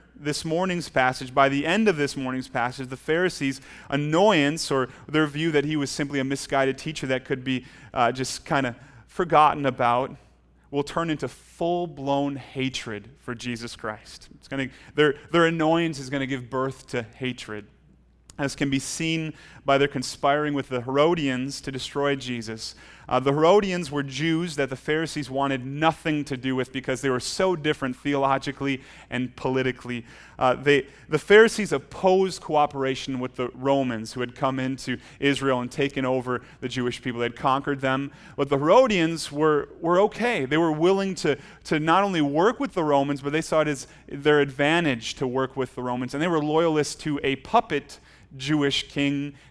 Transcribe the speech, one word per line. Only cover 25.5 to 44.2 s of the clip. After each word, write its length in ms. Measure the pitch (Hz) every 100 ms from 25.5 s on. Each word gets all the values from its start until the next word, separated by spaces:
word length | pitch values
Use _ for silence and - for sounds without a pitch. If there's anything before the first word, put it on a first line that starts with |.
| 135 127
nothing 580 | 143 160 156 165 151 143
to 120 | 131
do 180 | 127 131
with 160 | 127
because 300 | 135 127 127
they 80 | 139
were 100 | 127
so 360 | - - 190 175
different 400 | 147 147 131 127
theologically 840 | 143 143 135 135 143 131 139 131 - - -
and 260 | 123 123 -
politically. 720 | 135 131 131 123 123 120 117 - - -
Uh, 160 | 127 123
they, 320 | 135 143 - - -
the 100 | 147
Pharisees 540 | - 202 226 226 196
opposed 680 | 143 - - 190 185 190 -
cooperation 760 | - 151 147 143 135 131 - 131
with 160 | 127 -
the 140 | 123
Romans 600 | 127 131 139 131 113 110
who 80 | 127
had 120 | 120
come 260 | 120 135 131
into 380 | 131 131 - 120 - -
Israel 400 | 139 139 135 127
and 100 | 120
taken 360 | - 139 139 131
over 360 | 131 123 123 - -
the 80 | 127
Jewish 320 | 127 123 120
people. 180 | 131 120
They 60 | 120
had 100 | -
conquered 460 | 147 131 139 139
them. 300 | 135 131 139 - - -
But 120 | 139
the 80 | 139
Herodians 760 | 147 220 262 196 160 165 -
were, 360 | 143 156 151 135 -
were 180 | 165 175
okay. 440 | 214 - 240 220 131
They 120 | 151
were 140 | 165
willing 420 | 151 170 196 190 185
to, 220 | 160 131 - - -
to 140 | 160
not 240 | 156 175
only 180 | 202 180
work 380 | 143 143 202 233
with 140 | 277
the 100 | -
Romans, 380 | 156 143 139 143
but 120 | 139
they 80 | 151
saw 200 | 156 160
it 60 | 151
as 200 | 139 - - -
their 320 | 143